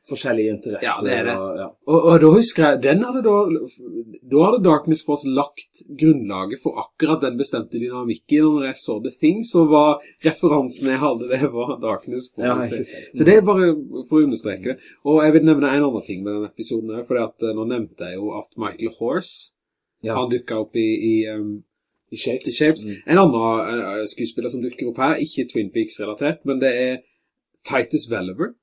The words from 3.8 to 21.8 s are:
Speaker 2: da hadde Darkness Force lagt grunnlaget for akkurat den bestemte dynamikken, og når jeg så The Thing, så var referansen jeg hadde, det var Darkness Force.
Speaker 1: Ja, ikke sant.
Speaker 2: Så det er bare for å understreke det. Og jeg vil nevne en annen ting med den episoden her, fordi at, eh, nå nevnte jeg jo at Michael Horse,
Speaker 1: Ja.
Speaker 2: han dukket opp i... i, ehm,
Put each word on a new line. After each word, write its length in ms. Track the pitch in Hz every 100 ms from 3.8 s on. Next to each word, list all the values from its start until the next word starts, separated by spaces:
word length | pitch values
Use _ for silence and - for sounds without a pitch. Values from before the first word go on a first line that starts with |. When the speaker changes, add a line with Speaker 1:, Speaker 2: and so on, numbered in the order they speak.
| 123 110 113 - 127
Speaker 2:
da 120 | 139 180
hadde 180 | 240
Darkness 400 | 180 147 165 156
Force 220 | - 147 139
lagt 560 | 131 143 - - - -
grunnlaget 680 | 147 156 143 101 95 95 123
for 100 | - -
akkurat 400 | - _ 151 156
den 160 | 135 120
bestemte 340 | 135 123 107 117
dynamikken, 680 | 120 123 120 110 _ 147 156
og 160 | 151
når 40 | 135
jeg 80 | 127
så 260 | - 110
The 80 | 113
Thing, 320 | - 156 196
så 240 | 233 175 156
var 320 | 151 151 147 - _
referansen 640 | 160 156 175 147 131 120 135
jeg 120 | 131
hadde, 280 | 147 120 123
det 240 | 131 139
var 280 | 117 123 120
Darkness 480 | 117 117 - 123 127
Force. 140 | - 123
Speaker 1:
Ja, 80 | 123
ikke 220 | 120 117 -
sant. 260 | - - 127
Speaker 2:
Så 80 | 170
det 100 | 214
er 60 |
bare 340 | 196 190 180 151 135 131 123
for 120 | 156
å 20 | 147
understreke 380 | 113 107 90
det. 140 | 104 131 - _ 139
Og 160 | 156
jeg 120 | 151
vil 100 | 156
nevne 240 | 160 147 139
en 160 | 139
annen 220 | 147 110 -
ting 180 | 92
med 60 | 98
den 160 | 104 104
episoden 500 | - 113 117 110 110
her, 80 | 120
fordi 180 | 123
at, 200 | 113 _
eh, 100 | 113
nå 120 | 107 113
nevnte 400 | 123 101 - 87
jeg 100 | 92
jo 160 | 104 107
at 120 | - -
Michael 340 | 104 - 113 -
Horse, 520 | 117 165 - - - _ _ _ _ _
Speaker 1:
Ja. 120 | 110 113
Speaker 2:
han 140 | 127
dukket 220 | 123 - 113
opp 180 | 107 117
i... 40 |
i, 460 | 110 110 110 110 107
ehm, 380 | 107 104 104 _ _